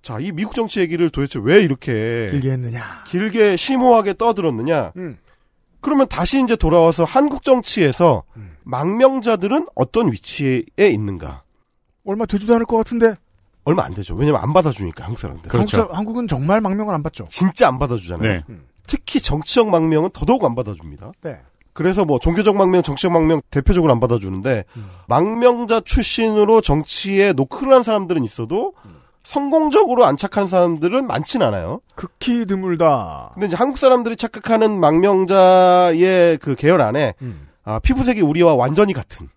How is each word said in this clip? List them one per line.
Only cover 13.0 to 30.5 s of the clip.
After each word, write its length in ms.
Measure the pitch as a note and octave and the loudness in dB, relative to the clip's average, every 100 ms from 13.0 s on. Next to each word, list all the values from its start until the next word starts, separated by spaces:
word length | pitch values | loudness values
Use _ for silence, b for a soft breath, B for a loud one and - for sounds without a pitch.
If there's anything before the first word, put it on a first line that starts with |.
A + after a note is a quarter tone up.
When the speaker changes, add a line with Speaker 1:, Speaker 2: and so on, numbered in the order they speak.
| A3+ G3+ _ _ _ _ | 0 0 _ _ _ _
Speaker 1:
얼마 200 | - F3 | -2 -2
안 100 | - | -2
되죠. 200 | F#2 F#2+ | -8 -8
왜냐면 280 | F2 D3 C3+ | -2 0 2
안 100 | A#2+ | 2
받아주니까, 520 | E3 D#3 A#2 F#2 - | 2 2 -2 -8 -10
한국 140 | F#2 A#2 | -12 -12
사람들. 300 | F#2 C2+ - | -12 -14 -4
Speaker 3:
그렇죠. 300 | A#2+ G#3 A3+ | -2 0 0
Speaker 2:
한국 140 | G#3+ | -2
사-, 40 | E3+ | -4
한국은 300 | G#3+ A#3 A#3 | -6 -6 -4
정말 320 | C3+ C#3+ G#3 | -4 0 0
망명을 340 | G3+ G3 G#3+ | 0 -4 -4
안 80 | E3+ | -6
받죠. 220 | D3+ - F2+ | -6 -12 -14
Speaker 1:
진짜 380 | - F#3 - - | -2 -2 2 0
안 100 | B2+ | 0
받아주잖아요. 540 | C#3 A#2 F2 E2+ G#2+ | -4 -4 -6 -4 -2
Speaker 3:
네. 80 | F#2 D#2+ | -4 -8
Speaker 2:
음. 140 | F2 C2+ _ - | -20 _ _ -8
Speaker 1:
특히 320 | - - C4+ | -8 -4 -4
정치적 500 | - C#3+ - B3+ A3 | -2 -4 0 0 2
망명은 420 | E3+ D#3+ D#3 E3+ | 2 2 2 0
더더욱 320 | - D#3 B3+ | -4 0 0
안 100 | D#3 | 0
받아줍니다. 580 | A#2+ A2 F2+ D#2+ C#2+ G#2 - | -4 -8 -10 -16 -18 -20 -16
Speaker 2:
네. 160 | D#3+ G2 _ _ _ | -16 -16 _ _ _
Speaker 1:
그래서 320 | - E3 F#3 | -4 -2 0
뭐 140 | E3+ C3+ | 0 0
종교적 380 | E3 E3+ G#3 G3+ | 0 2 2 2
망명, 260 | F#3+ F3+ | 2 2
정치적 300 | D#3+ C#3 F#3 | 0 -4 0
망명 280 | E3+ D#3+ D#3+ - | 2 2 0 -2
대표적으로 420 | C#3+ C3 F3+ D#3+ | -2 2 2 4
안 80 | A#2+ | 2
받아주는데, 640 | B2 A#2 F#2+ F#2+ A2+ A#2 F#2 A#2 | 2 -2 -4 -6 -4 -4 -6 -18
Speaker 2:
음. 100 | G2+ F2+ B | -20 -20 B
Speaker 1:
망명자 760 | C3 F#3 A3+ B3 A#3+ A#3 A3+ | -2 0 2 2 2 -2 -2
출신으로 760 | - - A3 - A3+ G#3+ G#3 A3+ | 0 -2 -2 -2 0 2 4 4
정치에 720 | - C#3+ D3+ - G3 G3 G3+ | 2 -2 -2 -8 -2 2 2
노크를 400 | C#3 C3+ - C4+ | 2 -2 -4 4
한 100 | C4 | 4
사람들은 420 | A#3 G#3+ F3+ E3+ | 4 -2 -2 -4
있어도 480 | A#2 - A2+ F#3 E4 b | -4 -8 -6 -6 -6 b
Speaker 2:
음. 120 | G2 E2+ b b | -20 -20 b b
Speaker 1:
성공적으로 840 | _ C#4 C#4 D#4+ D4+ E4+ G4 B3 | _ -6 0 0 2 0 0 4
안착한 440 | A3 C#3 G3 G#3 | 2 2 -4 -4
사람들은 580 | G3 | 0